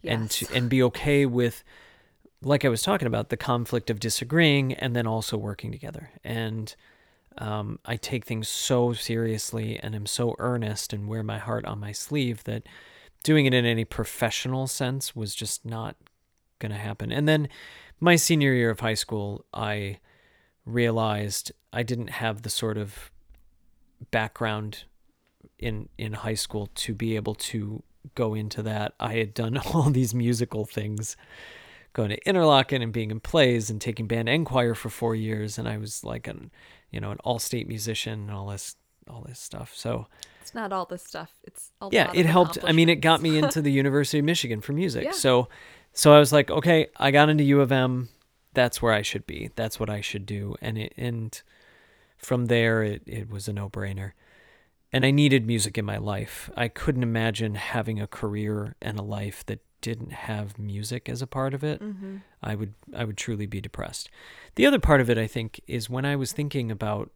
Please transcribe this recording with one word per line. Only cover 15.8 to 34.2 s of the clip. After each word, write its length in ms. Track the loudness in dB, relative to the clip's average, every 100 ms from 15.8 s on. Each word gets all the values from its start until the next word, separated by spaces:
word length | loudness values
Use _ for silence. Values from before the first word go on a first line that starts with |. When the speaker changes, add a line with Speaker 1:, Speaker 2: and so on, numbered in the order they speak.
| -8 -12 _ _ _ _ _ _
Speaker 1:
gonna 200 | -8 -6
happen. 340 | -6 -6 -4
And 160 | 0 4
then 200 | 4 2 -6 -20 -20 -20 2
my 160 | 6 6
senior 360 | 6 4 6
year 160 | 6 4
of 100 | 2
high 140 | -2
school, 500 | -2 -2 -4 -4 -8 -10
I 440 | -8 -4 -4 -6 -10 _ _ _ _ _ _
realized 880 | -4 2 2 2 0 0 -2 -6 -8 -16 _
I 100 | -6
didn't 260 | -4 -4 -4
have 340 | -4 -4 -4
the 80 | -6
sort 260 | -4 -2 -4
of 320 | -6 -10 -20 -20 _ -20 -20 _ _ _ _ _ -4
background 720 | -2 -2 -4 -4 -2 -6 -10 -20 _ _ _ _ _ -20 _
in, 300 | -6 -6 -10 -10
in 140 | -8
high 200 | -6 -4
school 340 | -4 -4 -6 -8
to 200 | -8 -6
be 220 | -4 -2 -2
able 180 | -4
to 480 | -6 -6 -6 -6 -10 -14 _ -14
go 200 | -2 -2
into 280 | -2 -4 -6
that. 320 | -4 -2 -4 _
I 160 | -4
had 200 | -2 -2
done 220 | -2 -2 -2
<laughs> 160 | 0
all 160 | 2 4
these 240 | 2 2
musical 500 | 2 0 2 -2 -4
things, 520 | -6 -6 -4 -6 -8 -12 -18 -20 -20 -20 -20 -20 _
going 180 | -4 -2
to 100 | -2
Interlochen 600 | 0 4 6 6 4 -2
and 100 | -2
being 180 | -4 -4
in 100 | -6
plays 480 | 0 4 6 4 0
and 100 | -4
taking 260 | -4 -6 -2
band 220 | -2